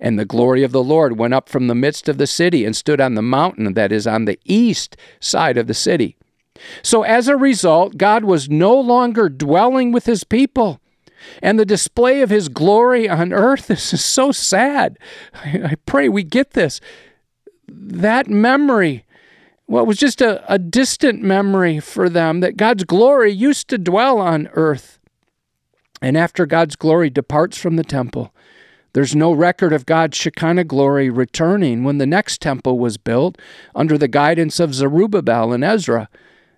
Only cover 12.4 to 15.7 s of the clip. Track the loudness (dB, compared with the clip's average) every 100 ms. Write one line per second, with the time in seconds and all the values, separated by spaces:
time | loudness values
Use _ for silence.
12.4 | -2 0 2 4 2 2 0 -2 0 2
13.4 | 2 0 -2 -4 -4 -4 -2 0 0 -2
14.4 | -2 0 0 0 -2 -6 -20 -20 -20 -16
15.4 | -8 -6 -4